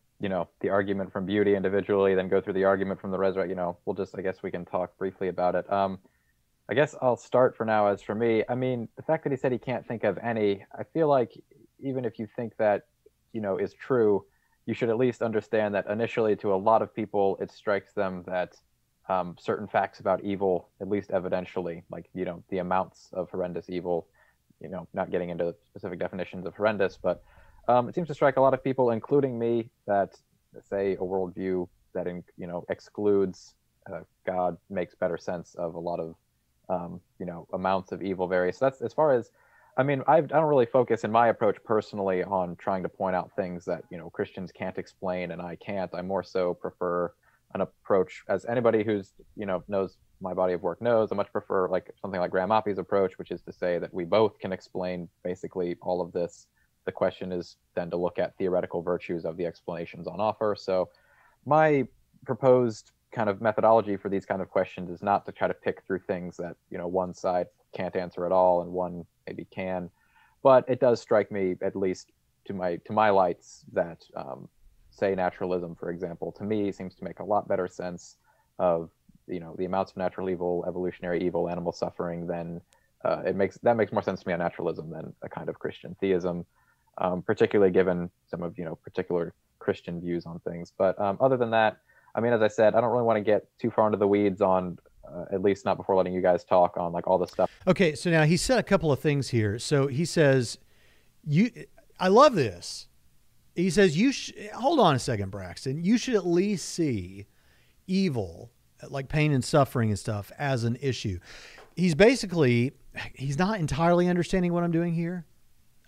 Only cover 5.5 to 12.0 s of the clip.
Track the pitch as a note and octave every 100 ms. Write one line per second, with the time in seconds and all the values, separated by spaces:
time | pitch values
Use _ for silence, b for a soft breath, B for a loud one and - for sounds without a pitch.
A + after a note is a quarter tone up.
5.5 | F2+ - G2+ G2 F#2+ _ _ _ _ _
6.5 | _ - A#2 D3+ - C3 A2+ - B2 B2+
7.5 | - A2 A2 G2+ G2 - G#2+ A#2 A2 -
8.5 | B2 B2+ A#2+ A2 - - D#3+ D#3 C3+ C3+
9.5 | A#2+ - A2+ - A2+ G#2+ F2 A#2 A2+ G#2
10.5 | G2 - - - D#3+ D3+ C3+ A2+ - -
11.5 | _ _ - C#3 C3